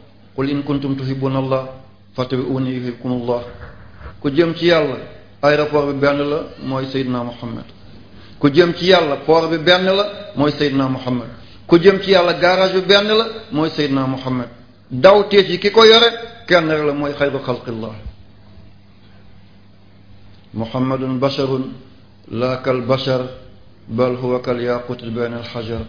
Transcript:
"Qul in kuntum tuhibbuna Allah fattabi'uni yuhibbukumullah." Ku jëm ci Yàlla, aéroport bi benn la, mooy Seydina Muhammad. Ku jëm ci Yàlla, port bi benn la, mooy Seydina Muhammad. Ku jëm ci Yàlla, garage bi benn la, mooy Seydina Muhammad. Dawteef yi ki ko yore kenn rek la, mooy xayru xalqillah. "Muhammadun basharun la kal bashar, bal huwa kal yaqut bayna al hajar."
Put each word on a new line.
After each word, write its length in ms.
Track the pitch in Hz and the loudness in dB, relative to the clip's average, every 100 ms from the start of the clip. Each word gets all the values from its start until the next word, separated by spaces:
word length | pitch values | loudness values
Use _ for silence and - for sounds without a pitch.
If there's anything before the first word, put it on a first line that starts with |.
| - - - - | -20 -20 -14 -6
"Qul 140 | 135 | -4
in 120 | 143 | -4
kuntum 320 | 143 143 135 135 | -2 -4 -2 -4
tuhibbuna 400 | 131 135 131 135 | -4 -4 -2 -2
Allah 300 | 135 131 131 - - - - - | -2 -2 -4 -12 -20 -20 -14 -8
fattabi'uni 560 | 123 131 127 135 131 | -4 -4 -2 -4 -4
yuhibbukumullah." 720 | 131 123 120 127 123 120 120 120 - - - - - - - | -4 -8 -8 -6 -4 -2 -4 -6 -14 -18 -20 -20 -20 -20 -8
Ku 100 | 147 | -4
jëm 240 | 139 170 165 | 0 0 0
ci 100 | 170 | 2
Yàlla, 320 | 165 147 120 - - - - | 2 2 -4 -10 -18 -20 -2
aéroport 520 | 143 147 151 147 143 | 2 2 2 0 -2
bi 60 | 139 | 0
benn 180 | 143 143 143 | 0 0 -2
la, 140 | 147 - - | -4 -6 -10
mooy 220 | 131 131 135 | -6 -6 -4
Seydina 360 | 135 127 123 | -4 -4 -4
Muhammad. 400 | 120 117 120 113 131 - - - - - - - | -6 -8 -12 -12 -14 -20 -20 -20 -20 -20 -20 -2
Ku 120 | 143 | 2
jëm 240 | 139 175 165 | 4 2 2
ci 100 | 175 | 4
Yàlla, 300 | 185 160 139 | 4 4 -2
port 320 | - 165 160 | 2 2 2
bi 80 | 160 | 0
benn 260 | 156 180 190 | 4 4 4
la, 460 | 196 202 - - - | 0 0 -6 -12 -2
mooy 160 | 147 | -2
Seydina 360 | 143 147 135 135 | 0 0 0 0
Muhammad. 380 | 127 127 123 117 - - - - | -2 -4 -4 -6 -14 -20 -20 2
Ku 120 | 170 | 4
jëm 240 | 175 190 | 6 4
ci 100 | 185 | 4
Yàlla, 220 | 185 175 | 4 4
garage 400 | 160 175 185 190 | 2 2 4 2
bi 80 | 185 | 2
benn 260 | 175 202 208 | 2 2 4
la, 180 | 214 226 - - | 0 0 -6 -8
mooy 180 | 147 156 | -2 -2
Seydina 360 | 151 147 135 135 | -2 -2 0 -2
Muhammad. 420 | 131 131 127 120 - - - - | -4 -4 -4 -6 -12 -20 -20 -12
Dawteef 560 | 127 139 208 196 202 190 | 4 6 8 6 4 4
yi 80 | 175 | 0
ki 120 | 202 | 2
ko 120 | 214 220 | 6 8
yore 240 | 226 233 226 - - - | 8 6 0 -10 -16 0
kenn 200 | 180 160 | 2 2
rek 140 | 156 151 | 0 0
la, 80 | |
mooy 200 | 143 143 | -2 -4
xayru 260 | 143 143 135 | -2 -2 -2
xalqillah. 540 | - 117 123 113 113 110 - - - - - - - - - - - - - - - - - - - - - - - - - | -4 -6 -6 -8 -10 -12 -16 -18 -20 -20 -20 -20 -20 -20 -20 -20 -20 -20 -20 -20 -20 -20 -20 -20 -20 -20 -20 -20 -20 -20 -14
"Muhammadun 640 | 107 110 127 127 131 131 131 | -10 -8 -4 -2 -2 -4 -2
basharun 520 | 135 135 135 131 131 - - - - - - | -2 -2 -2 -4 -6 -12 -20 -20 -20 -20 -12
la 260 | 110 123 127 | -4 -4 -2
kal 240 | - 131 | -2 -4
bashar, 400 | 117 131 135 131 127 - - - - - - | -2 -2 0 -2 -4 -12 -20 -20 -20 -20 -10
bal 280 | 113 127 123 | -2 -2 0
huwa 240 | 127 123 | -2 -2
kal 180 | 123 120 | -2 -4
yaqut 400 | 120 123 - 120 117 | -2 -4 -6 -10 -8
bayna 260 | 113 117 120 | -6 -6 -6
al 60 | 117 | -10
hajar." 280 | 123 110 113 | -10 -8 -8